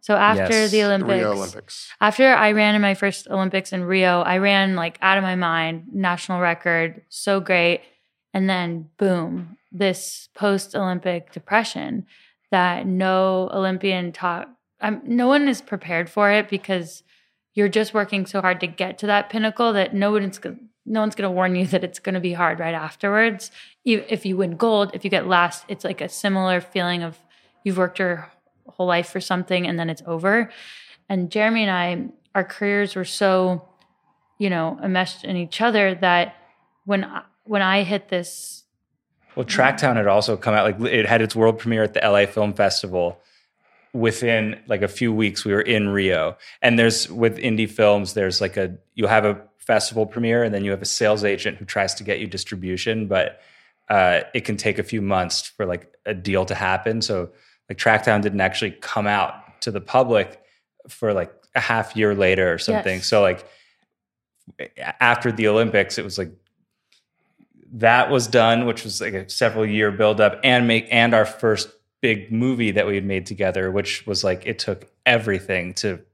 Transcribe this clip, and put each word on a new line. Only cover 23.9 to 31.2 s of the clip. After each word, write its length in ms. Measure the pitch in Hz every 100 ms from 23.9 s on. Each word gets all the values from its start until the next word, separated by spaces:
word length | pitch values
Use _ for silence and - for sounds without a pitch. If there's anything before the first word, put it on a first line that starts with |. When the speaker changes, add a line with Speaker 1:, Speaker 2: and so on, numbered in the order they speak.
Speaker 1:
if 300 | 220 - 220
you 120 | 202 185
win 200 | 185 165
gold, 340 | 226 214 202
if 100 | 190
you 60 | 196
get 160 | 190 185
last, 380 | 180 175 - -
it's, 160 | 202
like, 160 | - 190
a 80 | -
similar 520 | - 202 190 185 180
feeling 420 | 175 190 175 175
of 160 | 170 160 _ _ _ _
you've 140 | 202 185
worked 200 | 180 180
your 320 | 185 170 - _ _ _ -
whole 200 | - 180
life 220 | 175 175
for 120 | 196
something 460 | 185 180 180 180 175
and 120 | 170
then 120 | 165
it's 120 | 160 -
over. 440 | 165 185 220 233 - - - - - _
And 220 | 196